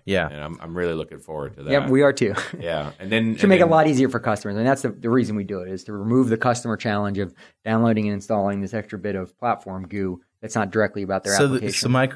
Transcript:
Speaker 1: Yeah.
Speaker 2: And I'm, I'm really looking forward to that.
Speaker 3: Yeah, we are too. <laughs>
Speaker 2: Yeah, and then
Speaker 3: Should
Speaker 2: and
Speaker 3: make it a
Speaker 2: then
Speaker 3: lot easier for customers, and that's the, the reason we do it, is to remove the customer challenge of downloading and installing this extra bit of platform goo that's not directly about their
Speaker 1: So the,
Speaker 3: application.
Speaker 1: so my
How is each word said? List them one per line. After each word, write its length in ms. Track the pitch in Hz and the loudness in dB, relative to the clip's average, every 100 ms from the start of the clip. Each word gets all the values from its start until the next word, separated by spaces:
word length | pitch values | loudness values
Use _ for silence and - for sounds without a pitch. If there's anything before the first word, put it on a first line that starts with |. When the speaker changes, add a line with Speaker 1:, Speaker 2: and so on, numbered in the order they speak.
Speaker 1:
Yeah. 240 | - 95 80 | -2 0 0
Speaker 2:
And 120 | 73 | -4
I'm, 160 | 73 82 | -12 -12
I'm 160 | 82 85 | -10 -4
really 180 | 87 | -2
looking 240 | 80 78 82 | -2 -6 -12
forward 380 | - 78 69 - | -12 -8 -8 -10
to 60 | |
that. 60 | 71 | 0
Speaker 3:
Yeah, 180 | 139 135 | 0 2
we 120 | 131 | 4
are 100 | 143 | 4
too. 220 | 131 110 95 - | 4 0 -2 -6
<laughs> 120 | 87 | -8
Speaker 2:
Yeah, 340 | 85 80 73 - | -4 -4 -4 -8
and 120 | 95 | -2
then 220 | 110 113 | 0 0
Speaker 3:
Should 100 | 110 | 2
Speaker 2:
and 40 | 202 | 4
Speaker 3:
make 100 | 185 | 6
it 20 | |
a 40 | 170 | 6
Speaker 2:
then 40 | |
Speaker 3:
lot 160 | 160 156 | 4 4
easier 200 | 131 131 | 4 2
for 120 | 123 | 2
customers, 360 | 117 107 107 101 | -2 -2 -2 0
and 100 | 120 | 2
that's 160 | 135 | 2
the, 80 | 120 | -2
the 200 | 101 117 | -4 0
reason 240 | 127 107 107 | 2 2 -2
we 80 | |
do 160 | 98 98 | -4 -6
it, 100 | 92 | -6
is 140 | 95 | -8
to 80 | - | -8
remove 360 | 104 104 123 123 | -6 0 2 4
the 80 | 110 | 2
customer 380 | 127 117 120 107 | 2 0 -2 -4
challenge 420 | 117 104 104 98 | -2 -2 -2 -2
of 160 | 98 - - _ | -4 -8 -20 _
downloading 420 | 107 113 117 110 104 | -2 2 4 2 0
and 80 | |
installing 460 | 101 - 107 98 101 | -2 -2 0 0 -2
this 140 | 95 | -4
extra 240 | 110 104 107 | -6 -8 -8
bit 180 | 101 95 | -6 -6
of 200 | 90 - | -6 -6
platform 480 | 120 107 - 95 90 | -4 -4 -6 -10 -8
goo 320 | 101 95 90 _ _ | -4 -4 -6 _ _
that's 140 | 110 | -8
not 160 | 117 101 | -4 -2
directly 320 | 110 104 - | 2 0 0
about 220 | 95 95 | -2 -2
their 100 | 98 98 | 2 2
Speaker 1:
So 100 | 139 | 2
the, 60 | 131 | 0
Speaker 3:
application. 240 | 107 95 | -2 -2
Speaker 1:
so 80 | 120 | 2
my 220 | 127 131 | 2 2